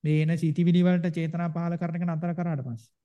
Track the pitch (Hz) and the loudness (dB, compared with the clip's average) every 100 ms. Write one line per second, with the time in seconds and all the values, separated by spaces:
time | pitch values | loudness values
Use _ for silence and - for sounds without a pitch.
0 | 151 151 156 165 160 151 175 175 180 180 | 2 2 2 2 0 2 4 6 4 4
1 | 175 165 165 165 170 156 170 170 170 170 | 0 -2 -4 -4 -4 -4 -4 -4 -4 -4
2 | 175 160 175 170 175 147 127 117 - _ | -4 -2 -4 -4 -4 -4 -6 -10 -14 _